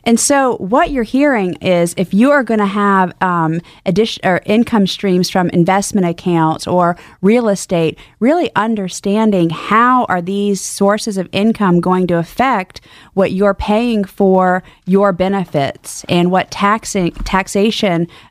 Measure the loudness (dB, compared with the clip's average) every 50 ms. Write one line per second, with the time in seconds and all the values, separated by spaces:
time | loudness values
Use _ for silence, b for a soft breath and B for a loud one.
0 | -2 0 0 2 2 2 2 2 2 0 -2 -4 -4 0 0 0 0 0 -2 -4
1 | -4 -2 0 2 2 2 2 0 -2 -4 -4 -4 -2 0 2 2 0 0 -2 -4
2 | -4 0 2 2 4 4 4 2 2 0 0 0 0 0 0 0 0 2 2 2
3 | 2 0 -2 -2 -2 0 0 0 0 0 -2 -4 B B B B B -2 0 0
4 | 0 0 -2 -4 -2 0 0 0 0 0 2 2 2 2 2 0 0 0 -2 -4
5 | -2 0 0 0 0 0 0 0 0 0 2 2 2 2 2 0 0 -2 -2 -2
6 | 0 -2 -4 -4 -2 0 2 2 2 0 0 -2 -4 -2 0 2 2 0 0 B
7 | B B B B 2 2 2 2 2 0 -2 -2 -4 -4 -2 0 0 -2 -4 B
8 | B B B -2 0 0 2 0 0 -2 -2 -2 -2 -2 -2 -4 -6 -8 -8 -6
9 | -4 -2 0 2 2 2 2 2 0 0 -2 -6 -4 0 2 2 4 4 2 2
10 | 0 0 -2 -4 -4 -4 -4 -2 -2 -2 -2 -4 -6 -8 -4 0 0 2 0 0
11 | -4 -6 -6 -6 -6 -4 -2 0 0 0 0 0 2 2 2 2 2 0 0 0
12 | 0 0 0 -2 -2 -4 -2 -2 0 0 0 -2 -4 -8 -14 B B B B B
13 | B B -2 -2 -2 0 0 0 0 0 0 0 -2 -2 0 0 0 0 -2 -2
14 | -4 -4 -2 0 2 4 4 4 2 2 0 -2 b b b b b 0 2 2
15 | 2 2 0 0 -2 -2 -2 -4 -4 -4 -2 -2 -2 -2 -6 -10 -14 -18 -16 -12
16 | -4 -2 0 2 2 2 2 0 -2 -4 -4 -2 -2 -2 -2 -2 -4 -6 -4 -2
17 | -2 -4 -4 -6 -6 -4 -2 -4 -2 -2 -2 0 0 0 0 0 -2 0 0 0
18 | -2 -4 B B B B